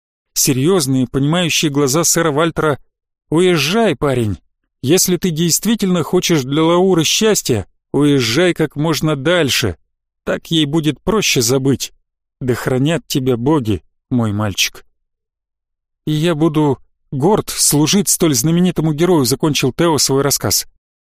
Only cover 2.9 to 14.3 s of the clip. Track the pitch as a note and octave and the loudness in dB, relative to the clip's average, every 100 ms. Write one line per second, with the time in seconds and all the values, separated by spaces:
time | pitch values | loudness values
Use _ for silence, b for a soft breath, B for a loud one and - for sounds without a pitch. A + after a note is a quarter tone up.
2.9 | _ _ _ _ D3+ F#3 E3+ C#3+ G#3+ A3+ | _ _ _ _ 2 2 2 0 0 0
3.9 | C3+ D3 B2+ A2 F2+ _ _ _ _ B2+ | 0 -2 0 -2 -4 _ _ _ _ 0
4.9 | F3+ - F3+ F#3 D3+ E3+ - G3+ A#3 F#3+ | 2 2 0 -2 0 -2 0 0 0 0
5.9 | F3+ D3 F3+ - E3 C3 D3 D#3+ F3 F#3+ | 0 0 -2 0 0 0 0 2 4 4
6.9 | F3 D3+ - A3 G3 - A2+ - _ _ | 2 2 0 0 0 0 -2 -4 _ _
7.9 | C#3 D3 C#3+ A2+ A#2+ F3+ E3 D#3 C#3+ D#3 | 0 2 2 0 0 0 0 -4 -2 -2
8.9 | D3+ D#3 D3+ C3+ F3+ C#3+ - G#2+ E2 _ | 0 -2 -2 0 0 0 0 -4 -6 _
9.9 | _ _ _ - F#3+ - E3 D3 D#3+ D3+ | _ _ _ -8 -6 -2 -2 0 0 -2
10.9 | C3 - G#3+ - - A2+ C3+ C3+ B2 - | -4 -2 -2 0 0 0 0 0 -2 -4
11.9 | _ _ _ _ _ C3 A#2 - B2+ C#3+ | _ _ _ _ _ -4 -4 -2 0 0
12.9 | E3 - C#3+ C3 A#2+ B2 D#3 A2 F#2+ - | -2 -4 -4 -2 -2 0 0 0 -4 -6
13.9 | _ _ B2+ A2 | _ _ -2 -2